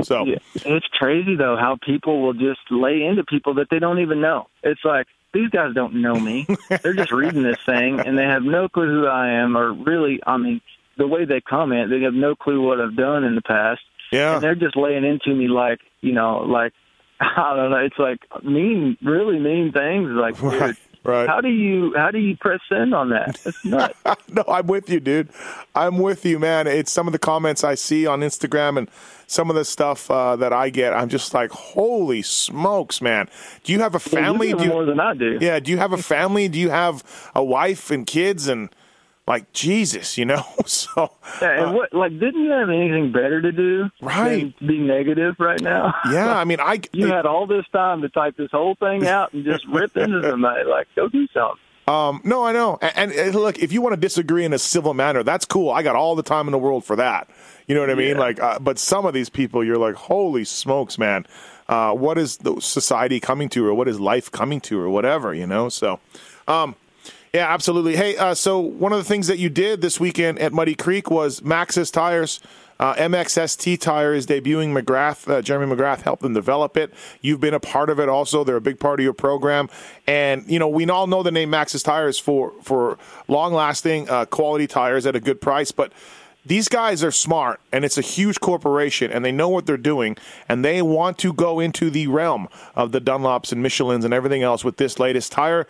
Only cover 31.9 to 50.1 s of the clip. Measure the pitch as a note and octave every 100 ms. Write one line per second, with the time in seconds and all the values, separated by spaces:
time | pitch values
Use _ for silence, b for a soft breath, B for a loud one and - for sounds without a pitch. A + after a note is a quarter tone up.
31.9 | A#3 D#3+ A#2 - - - C#3+ F#3 G3+ D#3
32.9 | - B2 A2 F#2+ B B B - G3+ A3+
33.9 | E3+ - D#3 E3+ G#3+ A3 F#3+ E3+ E3 D#3
34.9 | D3 G#3+ C3+ A#2 A#2+ E3+ D#3+ C3+ F3 G3
35.9 | F3+ - D3+ F#3 G#3 G3 D#3 F3 D3+ F3
36.9 | C#3 - B B B C3+ B2+ F3 F#3+ -
37.9 | C#3+ A2 D#3 F#3 F3+ C#3 A#2+ G#2 _ b
38.9 | b b b - A#2+ G2 - D3 G#3+ F#3
39.9 | G2+ - - A#2+ C#3 - - - - -
40.9 | - D#3 _ B B F3 C#3+ E3 G#3 A3+
41.9 | F3 F3+ D#3+ A#3 D#4+ D4+ C4+ G#3 E3+ F3
42.9 | D#3+ C#3 A#2+ C3+ D#3 E3+ E3 F3+ F#3 G3+
43.9 | - B2+ F#3+ A#3+ A3 C#3+ - D3 D#3 C#3+
44.9 | C3+ C#3+ D#3 E3+ F3 E3+ E3+ E3+ F3+ F#3
45.9 | - - D3+ A3+ G#3+ E3+ E3 D3 G#3 -
46.9 | F3 G#3 F3+ D3 E3 G3 G3+ F#3 G3 F#3
47.9 | E3 C#3+ D#3+ D3 D3 C#3+ D3 F3 F#3+ G3
48.9 | G3 F3+ G3 F#3+ C#3+ C#3+ D#3 C3+ D3+ G3+
49.9 | F#3+ D#3+